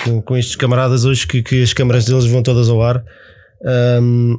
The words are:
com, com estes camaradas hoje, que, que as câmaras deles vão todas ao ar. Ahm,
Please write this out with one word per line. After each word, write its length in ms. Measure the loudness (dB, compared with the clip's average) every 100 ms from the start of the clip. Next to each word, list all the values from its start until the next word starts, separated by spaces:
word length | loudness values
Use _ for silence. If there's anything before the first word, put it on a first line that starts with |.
com, 180 | -2 -4
com 140 | -2 -4
estes 200 | -4 -4
camaradas 480 | 0 0 0 0 0
hoje, 200 | -2 -2
que, 160 | -4
que 220 | -2 0
as 80 | 0
câmaras 320 | 0 0 0 2
deles 200 | 0 2
vão 180 | 0
todas 240 | 0 2 2
ao 120 | 2
ar. 220 | 0 -2 -6 -18 -20 -20 _ _
Ahm, 720 | -4 0 2 2 2 2 0